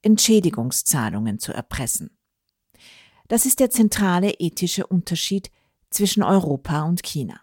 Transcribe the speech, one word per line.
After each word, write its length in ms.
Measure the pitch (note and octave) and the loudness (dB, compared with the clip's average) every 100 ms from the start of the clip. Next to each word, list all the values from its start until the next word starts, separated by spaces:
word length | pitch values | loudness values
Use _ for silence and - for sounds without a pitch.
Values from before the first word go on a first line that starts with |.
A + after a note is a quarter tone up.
Entschädigungszahlungen 1400 | A3 G#3+ - A3 F3+ - A#2+ - - D3+ A2 G#2 A2 G#2 | 4 4 6 4 4 -2 -4 -4 -2 -2 -2 -4 -4 -6
zu 140 | - | -8
erpressen. 580 | - - - A#2+ - - _ _ _ _ _ _ _ - - _ _ _ | -10 -8 -8 -6 -6 -10 _ _ _ _ _ _ _ -20 -20 _ _ _
Das 180 | A3+ C4+ | 0 0
ist 140 | - | 2
der 100 | B3+ | 2
zentrale 600 | B3 G#3+ - G3 F3+ G3 - | 4 2 4 2 2 0 0
ethische 480 | E3+ - F3+ - - | -4 -2 -4 -4 -2
Unterschied 640 | F#3 - E3+ - G3 - _ _ _ _ | -2 -2 -6 -2 -4 -6 _ _ _ _
zwischen 320 | - G3+ - | -2 0 2
Europa 600 | - G3 D#3+ C#3 - D3+ | 2 2 2 -4 -2 -4
und 200 | D#3 F3 | 0 -2
China. 380 | - D3+ A#2+ - | -4 -8 -8 -12